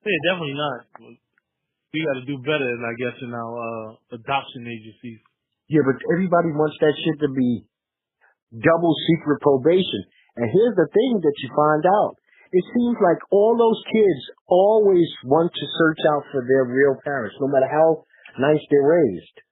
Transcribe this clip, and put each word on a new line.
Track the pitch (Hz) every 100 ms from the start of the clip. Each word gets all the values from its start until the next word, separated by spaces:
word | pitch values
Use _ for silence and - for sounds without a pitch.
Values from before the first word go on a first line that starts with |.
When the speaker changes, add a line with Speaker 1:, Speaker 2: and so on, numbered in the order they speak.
| 214
Speaker 1:
Yeah, | 175 156
definitely | 185 151 139
not. | 147 123 _ - 117 117 _ _ _ _ _ _ _
We | 156 156
gotta | 131 127
do | 143 127
better, | 151 131 120 117
I | 117
guess, | 123 -
in | 123
our, | 120 113 120
uh, | 113 113 110 113 _
adoption | 120 113 139 131 123 120
agencies. | 117 110 - 120 110 _ _ _ _ _
Speaker 2:
Yeah, | 151 131
but | 127 -
everybody | 170 190 170 165
wants | 147 156 -
that | 156 143
shit | 160 151
to | 147
be | 135 123 117 - _ _ _ _ _ _ _ _ 113
double | 151 170 170 151 -
secret | 165 151 143
probation. | 147 135 135 185 180 110 95 _ _ -
And | 117
here's | 175 240 190
the | 151
thing | 202 262 220
that | 156 143
you | 131 -
find | 151 151 180
out. | 208 165 - _ _ _
It | 185 -
seems | 240 240 233
like | 185 156 -
all | 202 214 233
those | 233 220 -
kids | 220 202 139 - - _
always | 175 202 220 202 180 160 -
want | 127 151 170
to | - 143
search | - 165 156 160
out | 147 -
for | 139 123
their | 135 123
real | 127 139 135
parents, | - 139 107 -
no | 135
matter | 139 131
how | 151 160 160 _ _ - -
nice | 139 151 -
they're | 143 139
raised. | 170 135 87 - - _